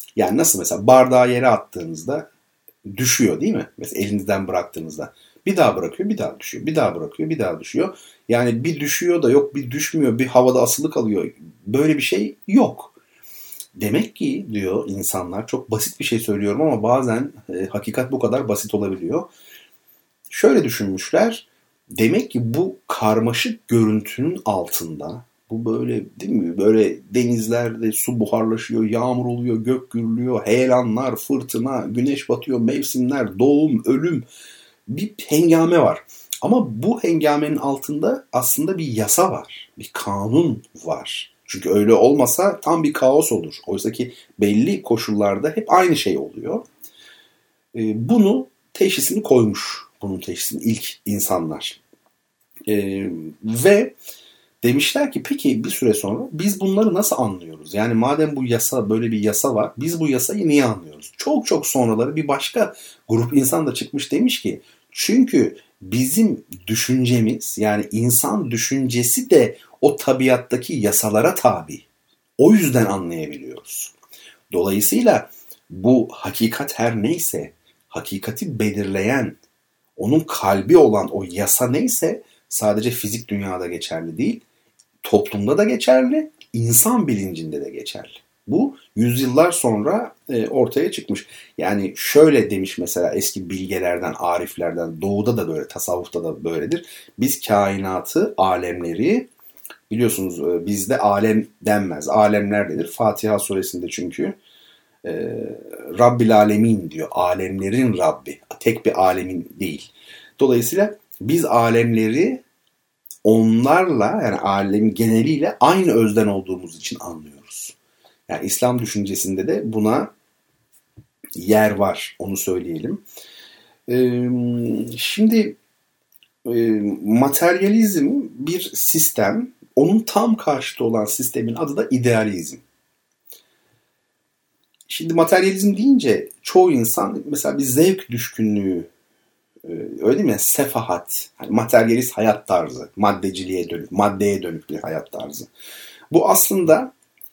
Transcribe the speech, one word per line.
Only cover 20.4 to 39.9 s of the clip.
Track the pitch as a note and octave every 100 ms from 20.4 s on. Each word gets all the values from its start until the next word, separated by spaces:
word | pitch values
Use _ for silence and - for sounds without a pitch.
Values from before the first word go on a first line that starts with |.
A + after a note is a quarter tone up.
| - B3+
düşünmüşler. | B2 - G2+ F#2 - F3 A3+ A3+ - _ _ _ -
Demek | - A2+ F#3+ B3+
ki | C#3 A#2
bu | C3+ F#3+ - -
karmaşık | - A2 G#2+ A2+ A#2+ A#2+ - -
görüntünün | A#2 A2 G#2+ G#2 - C#3+ F#3 -
altında, | G2 F2 - E2+ D#2+ C#3+ A#2+ - _ -
bu | A2 A2+
böyle, | A2+ B2 A#2 - -
değil | G2+
mi? | G#2+ E2+ F2
Böyle | G2+ A2 G2+ - -
denizlerde | A2 A#2+ A#2+ A2 A#2 A#2+ A2+ A2+
su | G#2+ - B2
buharlaşıyor, | G#2 A2+ A2 A2+ - A2+
yağmur | A2 A2+ B2 B2 B2
oluyor, | A#2+ A#2+ A2+
gök | A2+ B2+ B2+
gürlüyor, | A#2 A2+ A2+ B2 A#2 G#2
heyelanlar, | A#2 B2+ B2+ A#2+ G#2+ C3 A2+
fırtına, | - C#3 B2 A2+ B2+ C3 G2+
güneş | A#2 C3 C#3 -
batıyor, | B2 - B2
mevsimler, | A#2 C#3 C#3 C3 B2 C#3 A2 F#2+
doğum, | C3 C#3+ D#3 A#2 -
ölüm. | C3+ E3 D#3 B2 - - - _ _ -
Bir | C3+ G#3 - -
hengame | D3+ E3+ E3 E3 E3+
var. | A2+ - - - - -
Ama | D#3+ A#3+ C3 G#2+
bu | E3 A#3+
hengamenin | F3 E3 D3+ D3 D3+ D3+
altında | C#3 C#3 - D3 D3+ C3+ -
aslında | B2+ B2 - D#3+ F#3
bir | D#3
yasa | A2 G2+ - F#3
var, | F2 - - - -
bir | -